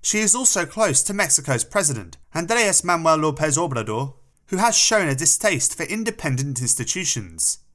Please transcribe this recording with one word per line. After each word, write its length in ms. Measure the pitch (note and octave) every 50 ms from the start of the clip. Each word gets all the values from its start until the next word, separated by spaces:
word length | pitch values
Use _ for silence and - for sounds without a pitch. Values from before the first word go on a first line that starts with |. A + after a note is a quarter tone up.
| -
She 140 | - -
is 160 | G#3+ G#3+ G3+ -
also 320 | B3+ C4 - - G3 E3+
close 380 | D3+ - A3 A3 F#3+ C#3 - -
to 100 | - G3+
Mexico's 500 | G3+ G3 D3+ - - C3 D3 C3 A#2 -
president, 540 | - - G#3 F#3+ D3 C3+ A2+ F#2 E2 - - - _ -
Andrés 500 | D#3+ E3+ E3+ A3+ A#3+ A3+ G3+ F3+ - -
Manuel 360 | F3 F3 E3+ D#3+ D#3+ D#3+ D#3
López 360 | D#3 D#3 C#3+ C3+ D3+ D#3 C#3+
Obrador, 600 | D#3 F3 E3 B2+ A#2 A2 G#2+ G#2+ A2+ C#3 C#3 - - - _ _ _ _
who 100 | _ -
has 180 | F#3 G#3 A#3 A3+
shown 320 | - - - A3+ G#3+ F#3
a 60 | D3+ C3+
distaste 640 | C3 E3 - - - - G#3+ F#3 C3 - - -
for 60 | - E3+
independent 760 | - F#3 G#3+ A3 A3+ G3+ - - D3+ C3 B2 C3+ C#3+ C3+ B2
institutions. 1000 | B2+ A#2 - - A#2+ - - F#3 F#3 - - A#2+ G2+ F2 E2 E2 - - - - - _